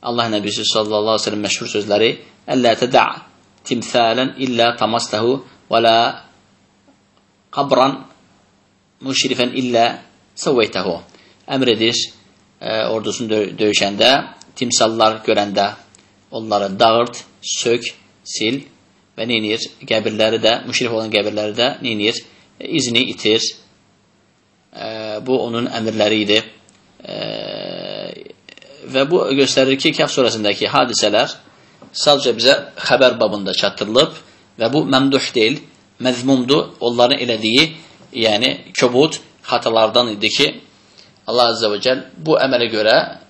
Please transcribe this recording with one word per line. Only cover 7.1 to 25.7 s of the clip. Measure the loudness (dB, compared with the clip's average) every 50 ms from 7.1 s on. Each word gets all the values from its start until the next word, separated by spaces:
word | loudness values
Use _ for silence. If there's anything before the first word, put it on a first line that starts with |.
| _ _ _ _ _ _ _ _ -4
qabran | -4 0 2 4 4 4 2 2 -4 -12 -20 -20 _ _ _ _ _ _ _ _ _ _ _ _ _ _ _ _ _
müşrifən | -8 -4 -2 -2 0 -2 0 0 0 -2 0 -4
illə | -4 0 2 2 2 2 0 -4 -14 -20 _ _ _ _ _ -8
səvvəytəhu." | -2 0 2 2 2 0 0 -4 -4 -4 -6 -6 -8 _ _ -20 _ _ _ _ _ -6
Əmr | -2 0 2 2 2
edir, | 2 2 0 0 -2 -6 -6 -12 -20 _ _ _ _ _ _ _ _
e, | -8 -6 -4 -4 -2
ordusunu | -2 -4 -4 -4 -6 -6 -6 -4 -2
dö-, | 0 0 0 -2 -2 -2
döyüşəndə, | 0 0 2 2 0 0 2 4 4 4 4 4 0 -4 -12 -20 -20 _ -8
timsallar | -6 -4 -2 0 2 2 2 2 4 4 4 2 2 0
görəndə | 0 2 2 0 -2 0 0 0 -2 -2 -8 -18 _ _ -20 _ _ _ _ _ _
onları | -12 -10 -4 -2 0 0 0 -2 0 4
dağırt, | 4 4 6 4 2 0 -4 -14 -18 -18 _ _
sök, | -10 -10 -8 -4 0 0 0 0 -2 -6 -12 -14 _ _ _ _
sil | _ -12 -8 -4 -4 -2 -4 -4 -8 -12 _ _ _ _ _ _ _ _ _ -10
və | -6 -2
neynir? | -2 -2 0 -2 -4 -4 -4 -8 -14 _
Qəbirləri | -6 -2 -2 0 0 -2 0 0 0 2 2 2
də, | 2 2 2 2 -2
müşrif | -6 -4 -4 -2 -2
olan | -2 -2 -4 0 0
qəbirləri | 0 0 0 -2 -4 -4 -4 -2
də | 0 -2 -2 -2 -4
neynir? | -6 -6 -4 -2 -2 -2 -2 -2 -8 -16 -20 _ _ _ _ _
E, | -12 -4
izini | -2 -2 -2 0 0 0 0 0
itir. | -4 -4 0 2 2 2 0 -4 -8 -10 -20 _ _ _ _ _ _ _ _ _ _ _ _ _ _ _ _ _ _ _ _ _ -16
E, | -14 -12 -10 -10 -10 -10 -8 -10 -8
bu | -2 0 0 0
onun | 0 -2 -4 -4 -4
əmrləri | -4